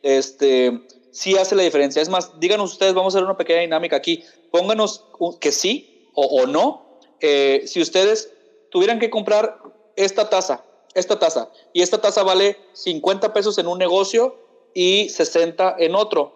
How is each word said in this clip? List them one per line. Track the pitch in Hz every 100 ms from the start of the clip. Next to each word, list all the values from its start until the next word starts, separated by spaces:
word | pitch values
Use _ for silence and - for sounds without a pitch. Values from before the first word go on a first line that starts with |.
Este, | 139 135 135 - 139 127 127 117 - - _
sí | - 190 190
hace | 190 202
la |
diferencia. | 180 147 139 139
Es | 160
más, | 185 170 160
díganos | 170 208 190
ustedes, | - 190
vamos | 185 190 190
a |
hacer | 185
una | 190
pequeña | 170 165
dinámica | 175 160 170 143
aquí. | 151 165 - _ _
Pónganos | 170 190 220 214 - _ -
u-, | 170 -
que | 151
sí | 139 185 277 - _ _
o, | - 139
o | 139 127
no. | 147 247 - - - _ _
Eh, | 156 143 139 135 208
si | 180
ustedes | 156 185 196 220 - - _ _ _
tuvieran | 175 196 233
que | 226
comprar | 226 196 208 220 - - _ _ -
esta | 196 208 208
taza, | 190 185 131 - _ _
esta | 185 180 214
taza, | 170 139 113 - _
y | 175
esta | - 208
taza | 214 202
vale | 190 185 202 202 -
cincuenta | - - 160 170 196 208
pesos | 220 202 196
en | 170
un | 180
negocio | 180 185 190 226 254 - _ _ _ -
y | 180 196 208
sesenta | - 151 165 165 165 185 180
en | 165 190
otro. | 214 160 143